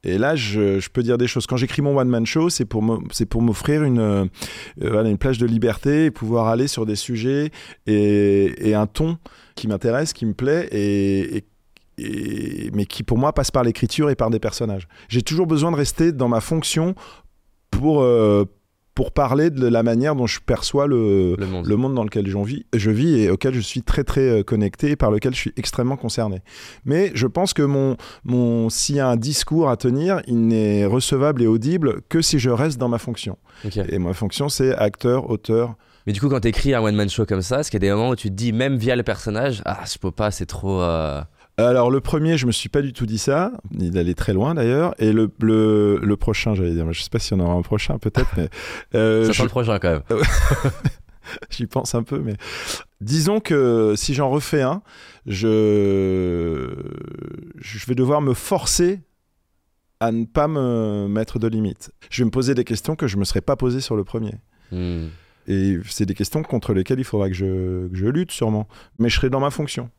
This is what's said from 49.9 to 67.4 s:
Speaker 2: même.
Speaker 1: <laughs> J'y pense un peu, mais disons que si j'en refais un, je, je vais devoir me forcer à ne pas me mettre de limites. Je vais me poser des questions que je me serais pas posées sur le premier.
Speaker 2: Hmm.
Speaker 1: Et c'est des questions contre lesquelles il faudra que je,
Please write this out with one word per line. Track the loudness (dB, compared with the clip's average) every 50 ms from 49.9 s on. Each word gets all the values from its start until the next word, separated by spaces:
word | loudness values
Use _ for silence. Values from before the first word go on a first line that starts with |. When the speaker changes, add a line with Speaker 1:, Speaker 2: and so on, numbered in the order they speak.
Speaker 2:
même. | 0 0 0 -2
Speaker 1:
<laughs> | 0 2 2 4 4 4 4 4 2 2 0 -4 -4 -2 -4 -4 -4 -4 -18 -20 -20 -20 _ -16 -16 -16 -14 -14
J'y | -8 -8 -8
pense | -4 -4 -4 -4 -2 -4
un | -4
peu, | -4 -4 -6 -6
mais | -4 -6 -6 -8 -10 -12 -12 -12 -10 -10 -10 -10 -12 _ _ _
disons | -6 -2 -2 0 2 2 0 0
que | 0 0 2 2 4 4 4 4 4 4 2
si | 0 0 -2 -2
j'en | 0 0 0
refais | 0 0 0 0 0 0
un, | 2 0 -2 -4 -8 -14 -20 -20 -20 -20 -20 -20 _
je, | -8 -6 -2 2 2 4 4 4 4 4 4 4 4 2 2 2 2 0 0 0 0 0 -2 -2 -2 -2 -4 -6 -8 -8 -10 -10 -12 -12 -12 -14 -14 -14 -14 -14 -14 -14 -16 -16 -18 -20 -18
je | -16 -14 -14 -12 -6
vais | -4 0
devoir | 0 2 2 2 2
me | 2 0 0
forcer | -2 -2 -2 -2 -2 0 0 0 2 2 2 0 -2 -8 _ _ _ _ _ _ _ _ _ _ _ _ _ _ _ _ _ _ _
à | -2 -2
ne | 0 -2 -4
pas | -2 _ 0 0 0
me | 0 0 0 0 0 0 0 0 -2 -2 -2 -2
mettre | -2 -2 -2 -4 -4 -2
de | -2
limites. | 0 0 0 -2 -2 -4 _ -16 -20 -20 _ -20 -12
Je | -2 0
vais | 0
me | 0
poser | 2 0 0 2 2
des | 0 0
questions | -2 -2 -4 -4 -6 -4
que | -2 -2
je | -2 0
me | -2 -2
serais | 0 -2 -2
pas | 0 0 -2
posées | 0 0 0 0 -2
sur | -4 -4 -2
le | -4 -4
premier. | -4 -6 -6 -6 -6 -8 -12 _ _ _ _ _ _
Speaker 2:
Hmm. | -8 -6 -4 -4 -4 -6 -8 -10 -12 -16 -20 _ _ _ _
Speaker 1:
Et | -4 -2 0 2 2 0 -2 -4 -8
c'est | -4 -4 -2
des | -2 -2
questions | -4 -4 -4 -2 -6
contre | -4 -2 -4 -4 -2 0
lesquelles | 0 0 0 0 -2 -4
il | -2
faudra | -4 -2 -2 -2 -2
que | -2
je, | -2